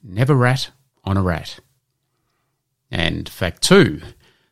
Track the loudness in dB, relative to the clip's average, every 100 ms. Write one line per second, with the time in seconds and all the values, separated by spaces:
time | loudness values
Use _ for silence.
0 | -14 -4 0 2 2 0 -6 _ _ _
1 | -2 0 0 -2 -8 -18 _ _ _ _
2 | _ _ _ _ _ _ _ _ -10 -4
3 | -2 -4 -8 -6 -6 -4 4 6 6 2
4 | -12 -20 _ _ _